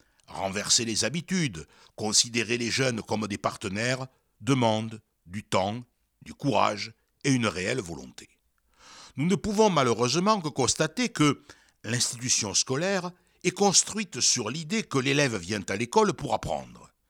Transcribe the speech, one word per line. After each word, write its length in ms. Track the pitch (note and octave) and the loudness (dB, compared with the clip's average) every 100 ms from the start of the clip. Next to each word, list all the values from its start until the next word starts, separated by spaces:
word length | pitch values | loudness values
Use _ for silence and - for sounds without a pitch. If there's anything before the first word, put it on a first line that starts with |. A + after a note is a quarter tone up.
| _ _ - | _ _ -14
renverser 580 | - G2 G2 F#2 - A2+ | -6 -4 -2 0 2 2
les 200 | G2+ A2+ | 0 -2
habitudes, 600 | D#3+ - F#3 D3 D#2+ D#2 _ - - | -4 -4 -2 -2 -4 -14 _ -20 -6
considérer 600 | G#2+ G#2 A#2+ A#2 G#2 A#2+ | 0 2 2 -2 -2 -2
les 120 | A#2 | -2
jeunes 320 | A2 C3 A#2 | 0 0 -2
comme 260 | - G#2+ G#2 | -4 -4 -2
des 100 | G2+ | -4
partenaires, 680 | A2+ - G2+ G2 A#2+ C3 C3 _ _ _ | -4 -6 -6 -4 -4 -4 -8 _ _ _
demande 600 | A2 C3+ A#2 A2 A2+ A2 - _ - | 0 2 2 2 -2 -10 -18 _ -14
du 180 | G2 | -14
temps, 400 | - G#2 F#2+ A#2 B2 _ _ _ | 0 0 2 -2 -10 _ _ _
du 120 | - | -20
courage 600 | - C#3+ G2+ G#2 G#2 G#2+ - _ _ | -4 0 4 2 0 -8 -14 _ _
et 80 | C#3+ | 0
une 160 | C3 A2 | 2 2
réelle 340 | F2+ F#2+ C3 | 0 -2 -4
volonté. 480 | F2 D#2 C2 - - _ _ _ _ _ - - - - | -6 -10 -14 -18 -20 _ _ _ _ _ -20 -20 -12 -2
Nous 100 | D#3+ | 0
ne 100 | F#3+ | 2
pouvons 340 | G#3+ G3+ G#3+ | 2 4 6
malheureusement 720 | D#3+ B2+ A2+ B2 D3+ G3 A3 | 6 4 4 2 2 2 0
que 80 | D#3 | -2
constater 600 | - A#2+ - D#3 - A#3+ | 0 2 2 -2 0 -2
que 340 | - D3+ - - - _ _ | 2 2 2 -6 -20 _ _
l'institution 720 | - A#2 - A#2+ B2 - G#2+ | -6 -2 -2 -4 -2 0 0
scolaire 580 | F2+ - C3+ F#3+ G3 F3 - _ _ | -2 0 -2 0 -2 -4 -12 _ _
est 80 | F3+ | -4
construite 680 | - G3+ - - G#3 G#3+ B2 | 2 4 4 2 -4 -6 -2
sur 280 | - - G#2+ | 0 0 -2
l'idée 340 | D#3 D#3 A3 | -6 -4 -4
que 140 | - C3+ | -2 -2
l'élève 400 | B2+ C#3 C#3 A2 | 2 2 2 0
vient 260 | E2+ G#2 - | -4 -4 -2
à 60 | G2+ | -4
l'école 380 | A#2+ A3 G#3 | 0 2 2
pour 200 | D3 - | 0 -2
apprendre 580 | A2 - D2 B1+ A#1+ - _ _ | -2 -2 -6 -8 -18 -20 _ _